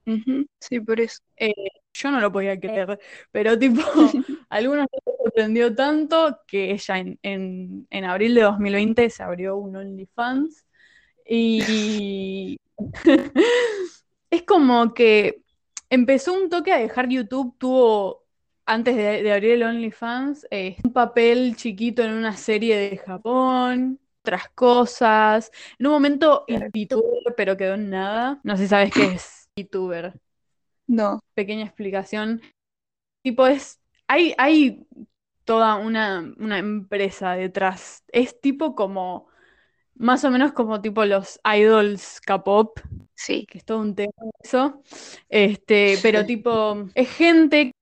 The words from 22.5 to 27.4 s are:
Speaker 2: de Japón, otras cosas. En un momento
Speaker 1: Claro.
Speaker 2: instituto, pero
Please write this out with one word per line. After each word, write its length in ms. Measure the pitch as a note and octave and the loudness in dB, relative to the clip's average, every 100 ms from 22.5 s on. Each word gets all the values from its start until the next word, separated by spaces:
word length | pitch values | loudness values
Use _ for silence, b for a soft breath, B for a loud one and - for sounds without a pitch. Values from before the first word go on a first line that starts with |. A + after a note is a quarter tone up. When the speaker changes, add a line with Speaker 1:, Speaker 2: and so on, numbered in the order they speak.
| G#3+ A3+ G#3+ | 0 0 0
Speaker 2:
de 200 | G3+ F#3+ | -2 -6
Japón, 1000 | - F#3 A3+ B3+ C4 B3+ B3 B3+ B3+ C4 _ _ | -12 -10 -2 0 2 0 0 0 -2 -6 _ _
otras 260 | - F3+ - | -6 -6 -8
cosas. 1000 | - B3 B3 A#3+ - A#3 G#3+ G#3+ A3 A3 B B - | 2 4 6 2 2 4 4 4 2 -2 B B -4
En 80 | C4+ | 0
un 60 | |
momento 500 | D4+ C#4 C#4+ D#4 C#4+ - | 2 2 4 4 4 0
Speaker 1:
Claro. 240 | A3+ G#3+ | -6 -6
Speaker 2:
instituto, 640 | G#3+ G#3 B3 A#3 A#3+ A#3+ | -8 -4 -2 -2 -2 -4
pero 200 | A#3+ | -2